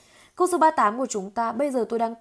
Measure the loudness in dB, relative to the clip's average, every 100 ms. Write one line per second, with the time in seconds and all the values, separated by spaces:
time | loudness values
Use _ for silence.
0 | _ _ -20 -2 0 4 4 4 0 0
1 | -4 -4 -6 -4 -4 -2 -2 0 -2 -2
2 | -2 0